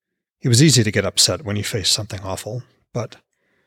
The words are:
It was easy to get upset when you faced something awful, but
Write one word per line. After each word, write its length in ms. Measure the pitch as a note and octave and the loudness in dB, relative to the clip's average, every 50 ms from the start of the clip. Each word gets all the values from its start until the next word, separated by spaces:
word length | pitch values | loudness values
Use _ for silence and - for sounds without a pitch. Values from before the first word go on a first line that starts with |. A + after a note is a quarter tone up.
| _ _ _ _ _ _ _ _ - | _ _ _ _ _ _ _ _ 0
It 60 | C#3 | 2
was 140 | A#2+ A2+ D3+ | 4 6 6
easy 200 | E3 A#2+ B2 G#2+ | 6 6 4 2
to 80 | G#2+ | 2
get 160 | G2 A2 F#2+ | 0 0 -2
upset 380 | F#2 - - - - F#2 F2+ - | -2 0 0 0 0 0 -4 -6
when 120 | G2+ G2+ | -6 -6
you 60 | G#2 G2+ | -6 -6
faced 300 | - - A2 F#2 - - | -6 -6 -4 -2 -2 -2
something 280 | - G#2 G#2 - F#2+ | -2 -4 -8 -12 -10
awful, 440 | F#2+ F#2+ F#2+ F#2+ - G#2+ A#2 B2 - - _ _ _ _ _ | -8 -8 -8 -8 -8 -10 -10 -10 -12 -14 _ _ _ _ _
but 240 | B2 A2+ A2 - - _ _ _ _ _ _ _ _ _ | -8 -8 -8 -12 -20 _ _ _ _ _ _ _ _ _